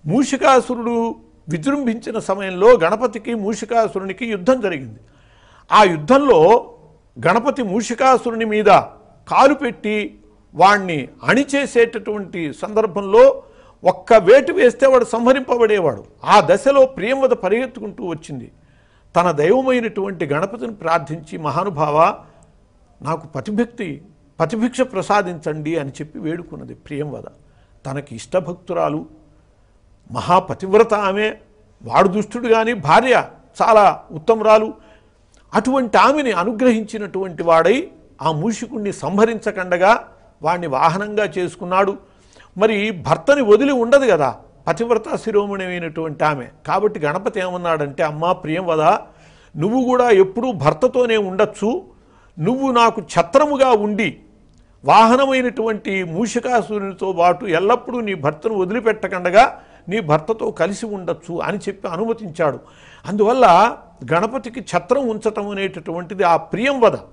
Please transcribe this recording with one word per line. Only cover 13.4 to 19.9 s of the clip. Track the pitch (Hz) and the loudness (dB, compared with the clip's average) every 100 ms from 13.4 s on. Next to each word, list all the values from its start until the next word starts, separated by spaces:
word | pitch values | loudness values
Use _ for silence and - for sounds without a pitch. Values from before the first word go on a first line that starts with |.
| - _ _ _ | -12 _ _ _
ఒక్క | 175 180 - | -2 -2 4
వేటు | 226 180 262 254 | 6 8 6 6
వేస్తే | 349 247 - 269 | 2 2 4 4
వాడు | 262 233 | 4 2
సంహరింపబడేవాడు. | 226 240 262 262 240 220 208 160 104 - _ 147 | 0 2 2 0 0 2 2 0 -4 -14 _ 4
ఆ | 202 151 | 4 4
దశలో | 196 269 277 262 | 2 4 4 4
ప్రియంవద | 269 208 269 262 | 2 -4 -2 0
పరిగెత్తుకుంటూ | 240 185 220 254 - 208 180 180 | 0 -2 -2 -4 -10 -14 -10 -10
వచ్చింది. | 160 - 139 117 _ _ _ _ _ _ 170 | -10 -12 -16 -16 _ _ _ _ _ _ 0
తన | 175 | 0
దైవమైనటువంటి | 147 156 254 262 254 226 | 2 2 2 2 -2 -2